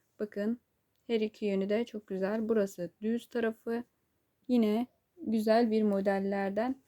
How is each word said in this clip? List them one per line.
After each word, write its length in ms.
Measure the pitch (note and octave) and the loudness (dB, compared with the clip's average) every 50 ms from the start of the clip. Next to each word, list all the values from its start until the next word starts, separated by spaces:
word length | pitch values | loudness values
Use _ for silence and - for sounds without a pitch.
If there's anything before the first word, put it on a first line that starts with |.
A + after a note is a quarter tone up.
| _ _ _ - | _ _ _ -10
Bakın 400 | G#3+ G#3 - G3+ G#3 A3 A#3+ - _ _ _ _ _ _ _ _ _ | -10 -8 -6 -4 -4 -4 -4 -6 _ _ _ _ _ _ _ _ _
her 140 | - A#3 A3 | -2 -2 0
iki 240 | G#3+ G#3+ - - A3 | 0 -2 -4 -4 -2
yönü 240 | G3+ G3 F#3+ G3 G3+ | -2 0 0 0 0
de 160 | G#3 A3+ A#3+ | 0 -2 -2
çok 220 | - - G#3+ - | -4 -8 -12 -10
güzel. 420 | - F#3+ F#3 F#3+ F#3+ A3 A3+ A3 A3 | -6 -4 -2 -2 -2 -2 -2 0 0
Burası 420 | A3+ G#3+ G3 G3 - - F3 E3+ _ - | 2 2 0 0 -2 -8 -10 -10 _ -6
düz 280 | G#3 A3 A#3 A#3+ - - | -4 -2 -2 -2 -4 -6
tarafı. 540 | - A#3+ A3+ A3 A3 _ - A#3 A#3 A#3+ A#3+ _ _ _ _ _ _ _ _ _ _ _ _ | -4 -2 -2 -2 -4 _ -8 -6 -6 -6 -6 _ _ _ _ _ _ _ _ _ _ _ _
Yine 400 | - B3 A#3+ A3 G#3 G#3 A#3 B3 - _ _ _ _ _ | 0 2 4 4 4 2 0 -2 -4 _ _ _ _ _
güzel 540 | F4+ D#4+ A3 A3 A3 G#3 A3 A3 A#3 B3 A3 | -10 -4 -2 -2 0 2 4 4 4 4 4
bir 120 | G#3+ A3 G#3+ | 2 2 2
modellerden. 1000 | G#3 G3 G3 G3 G3+ G3 G3 G3 G3 G3+ G3 G3 G3 G3 G#3 A#3 B3+ C4 - _ | 2 2 2 2 0 0 0 0 -2 -2 -2 -2 -2 -2 -2 -2 -2 -4 -8 _